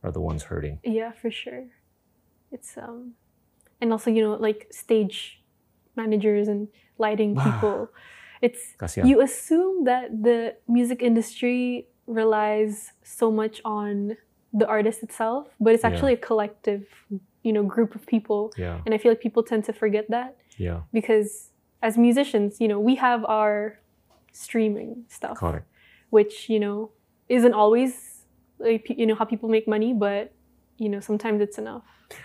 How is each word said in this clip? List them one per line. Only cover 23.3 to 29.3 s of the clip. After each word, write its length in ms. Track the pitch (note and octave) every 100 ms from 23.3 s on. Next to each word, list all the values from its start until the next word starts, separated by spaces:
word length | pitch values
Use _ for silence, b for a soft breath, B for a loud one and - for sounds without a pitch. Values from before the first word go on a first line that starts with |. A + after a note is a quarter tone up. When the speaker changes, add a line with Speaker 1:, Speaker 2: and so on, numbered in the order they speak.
| G#3+ G#3+ G#3 G#3+ - _ _ _ _ _
Speaker 2:
streaming 720 | - - A#3 A3 G3+ A3+ A#3+ A#3
stuff, 300 | - - -
Speaker 1:
Correct. 260 | E2+ D#2+ - b b b b
Speaker 2:
which, 400 | A3 G#3 - -
you 100 | A3
know, 300 | G3+ G3+ A3 _ _ _ _
isn't 240 | B3 A#3+ G#3+
always, 640 | G#3 A#3 C4 B3+ - - _ _ _ _
like, 240 | A3+ A3+
pe-, 100 | - A#3+
you 80 | A3+
know, 80 | A3
how 80 |
people 240 | A3